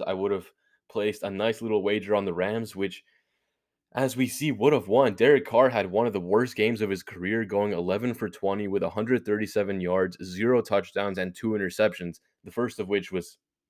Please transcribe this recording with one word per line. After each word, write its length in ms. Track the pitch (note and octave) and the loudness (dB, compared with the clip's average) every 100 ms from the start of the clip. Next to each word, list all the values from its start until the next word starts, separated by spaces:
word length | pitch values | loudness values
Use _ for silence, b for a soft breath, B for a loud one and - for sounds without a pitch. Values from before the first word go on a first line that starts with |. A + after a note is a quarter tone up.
| - | -2
I 80 | |
would 180 | F#2+ G2 | -2 0
have 140 | G2 - _ _ _ _ | -2 -6 _ _ _ _
placed 320 | A2 G#2 G#2 | -2 -2 -2
a 60 | G2+ | -6
nice 320 | G2 A2+ A2 | -2 -2 -2
little 200 | A#2 G#2+ | 0 0
wager 320 | G2+ G#2+ G2 | 2 0 2
on 120 | G#2 G2 | 0 2
the 80 | |
Rams, 420 | E2+ F#2+ A2+ A2+ F#2 | 0 0 -2 -6 -4
which, 280 | G2 - _ _ _ _ _ _ _ _ _ - | -4 -6 _ _ _ _ _ _ _ _ _ -2
as 200 | C3 B2 | -2 0
we 120 | B2 | -2
see, 240 | - D3+ | 0 -2
would 220 | G#2+ C3 | 2 4
have 160 | C#3 F#2+ | 4 2
won. 260 | A#2 C3 F#2+ | 4 4 4
Derek 300 | A#2+ C#3+ - | 6 6 4
Carr 240 | A#2 C3 | 4 6
had 200 | A#2 F#2+ | 4 0
one 160 | G2 A#2 | 0 0
of 80 | |
the 60 | G2+ | -2
worst 360 | F2 G#2+ B2 - | 2 2 2 2
games 260 | A2 A2 | 0 2
of 80 | G#2 | -2
his 100 | F#2+ | -4
career, 440 | - F2 F#2 A2+ G#2 | -6 -8 -2 -2 0
going 260 | G2+ G#2 | 0 0
eleven 420 | F2 F2+ G2+ B2 | -2 -2 -2 -2
for 160 | A#2 G#2 | -4 -6
twenty 380 | - G2 G2+ G2+ | -4 -2 -2 -2
with 160 | G2 | -2
a 60 | F#2 | -2
hundred 360 | G2 A2+ B2 A#2 | -2 0 0 0
thirty-seven 560 | G#2 G#2 G#2 G2 G2 | -2 0 -2 -2 -2
yards, 420 | F2+ F#2 F#2 - | 0 2 0 -4
zero 380 | F#2 F#2 A2+ B2 | -10 -2 2 2
touchdowns, 560 | A2 G2+ F2+ G2+ G2+ F#2+ | 2 0 0 -4 -4 -4
and 160 | F#2 | -6
two 180 | F2+ A2+ | -4 -4
interceptions, 680 | G#2+ F#2+ - G#2+ - F2 - _ _ | -2 -2 2 0 0 -10 -10 _ _
the 80 | F#2+ | -10
first 280 | A#2 A#2+ - | -4 -4 -4
of 100 | F#2+ | -2
which 220 | G2+ F#2 | -2 -2
was, 280 | F#2 - - _ _ | -8 -8 -18 _ _